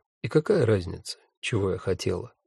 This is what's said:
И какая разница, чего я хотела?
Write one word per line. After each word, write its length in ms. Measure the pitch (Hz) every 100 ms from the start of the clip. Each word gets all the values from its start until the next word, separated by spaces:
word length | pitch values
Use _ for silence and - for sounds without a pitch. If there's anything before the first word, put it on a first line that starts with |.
| _ _
И 60 | 117
какая 380 | 156 - 208 113
разница, 520 | 101 87 90 - - _ _
чего 320 | - 110 98
я 60 | 90
хотела? 540 | - 90 - 87 - _